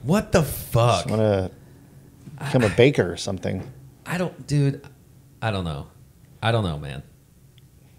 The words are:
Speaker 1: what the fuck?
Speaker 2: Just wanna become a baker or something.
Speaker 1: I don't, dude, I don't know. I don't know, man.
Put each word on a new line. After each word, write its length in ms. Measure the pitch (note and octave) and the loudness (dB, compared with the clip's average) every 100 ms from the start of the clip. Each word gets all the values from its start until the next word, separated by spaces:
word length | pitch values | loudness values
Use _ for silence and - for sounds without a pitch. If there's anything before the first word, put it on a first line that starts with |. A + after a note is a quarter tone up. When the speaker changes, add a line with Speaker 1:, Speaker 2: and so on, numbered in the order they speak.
Speaker 1:
what 300 | A#2 G3+ G#3+ | 2 0 2
the 100 | F#3+ | 2
fuck? 640 | D3 - - A#2+ A#2+ G2 - | 2 -4 -2 2 4 2 0
Speaker 2:
Just 40 | |
wanna 400 | G#2+ G#2+ G2 F#2 - - - - - - - - - | 0 2 2 0 -8 -20 -20 -20 -20 -20 -20 -20 -12
become 260 | - C3 | -2 2
a 40 | A2 | 2
baker 400 | E2+ B2+ C#3 F#2 | 6 6 6 -2
or 60 | F2 | -2
something. 540 | - F#2+ - G2 F#2+ - - - | -6 -6 -4 -6 -8 -16 -20 -20
Speaker 1:
I 140 | - F3 | -10 -6
don't, 280 | F3 - B2+ | -6 -8 -2
dude, 400 | D3 C#3 C#3 - - - - - - | 2 2 0 -12 -20 -20 -20 -20 -8
I 80 | A2+ | -4
don't 140 | G2+ | -4
know. 240 | E2+ D2 E2 - - - - - | -4 -6 -10 -18 -20 -20 -20 -6
I 100 | G#2+ | 0
don't 120 | A#2 | 0
know, 140 | G2 D2+ | 0 -4
man. 240 | C#2+ C2+ - - _ _ - - - - - | -8 -12 -14 -20 _ _ -20 -20 -20 -20 -20